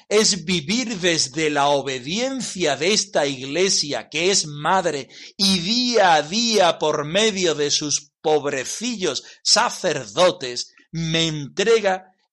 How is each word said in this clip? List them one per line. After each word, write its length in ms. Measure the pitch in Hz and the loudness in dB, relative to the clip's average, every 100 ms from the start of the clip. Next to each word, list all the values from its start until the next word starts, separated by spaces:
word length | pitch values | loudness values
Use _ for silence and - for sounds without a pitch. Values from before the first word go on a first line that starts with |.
| - | 0
es 340 | 208 214 175 | 2 2 0
vivir 540 | 160 175 139 233 233 190 | -2 -4 -2 -4 -4 -2
desde 540 | 180 160 143 156 156 | 0 0 -2 -2 0
la 160 | 143 143 | 2 2
obediencia 1080 | 143 131 131 127 202 262 262 - 185 156 131 | 2 0 -6 -4 -2 -2 -4 -6 -2 -2 0
de 160 | 170 | 0
esta 340 | 214 - 175 143 | 0 0 0 0
iglesia 840 | 131 135 156 190 - 151 120 - | -2 -4 -2 0 0 -2 -6 -6
que 220 | 151 180 | -2 0
es 160 | 196 151 | 0 -2
madre 600 | 147 156 190 170 143 - - - - | -4 0 0 0 -4 -8 -16 -16 -2
y 220 | 196 190 | 0 0
día 560 | 170 240 247 226 185 156 | 0 0 2 4 6 4
a 80 | |
día 560 | 147 214 233 214 175 160 | 2 -2 2 4 4 4
por 260 | 156 147 147 | 0 0 -2
medio 480 | 190 220 190 170 | 0 0 2 0
de 160 | 151 143 | 0 0
sus 420 | - 151 - - _ | -2 -2 -4 -6 _
pobrecillos 1040 | 156 151 139 139 120 - 240 214 175 123 - - | 0 0 0 -4 -6 -6 -6 -4 -4 -4 -8 -6
sacerdotes 1300 | - 202 233 - 185 143 107 120 180 - 127 123 - _ _ | 0 2 2 -2 -4 -4 -4 2 2 2 -6 -8 -10 _ _
me 360 | 165 160 165 165 | -8 -2 0 0
entrega 880 | 151 131 - 202 226 196 185 - _ _ | -2 -6 -2 4 4 2 -2 -6 _ _